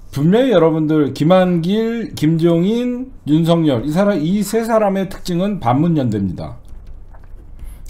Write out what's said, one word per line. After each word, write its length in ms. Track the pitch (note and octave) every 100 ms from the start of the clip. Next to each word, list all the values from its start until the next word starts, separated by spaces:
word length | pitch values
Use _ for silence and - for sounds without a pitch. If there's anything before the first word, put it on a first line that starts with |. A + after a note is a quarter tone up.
| -
분명히 400 | C#3 D#3 G#3+ C4+
여러분들 640 | F#3+ D#3+ D#3+ D3+ D#3 C#3
김한길, 1000 | C3 D3 F#3 F#3 F3 E3 G#3 A3+ A#3 G#3
김종인, 1000 | - D3 E3 E3+ E3+ F#3 A#3 B3 B3 B3+ - -
윤석열 580 | D#3 E3 E3+ D#3 B2 C#3
이 40 |
사람, 300 | D#3 G3+ G3
이 220 | D#3 G#3
세 220 | G3 A3
사람의 440 | A3+ A3 G#3 G3 F#3
특징은 500 | - - E3+ G3 G3+
반문연대입니다. 960 | A#2+ B2+ E3+ D#3 B2+ G#2+ G2 D#2 D#2 B1 - - - - - - - - - - - -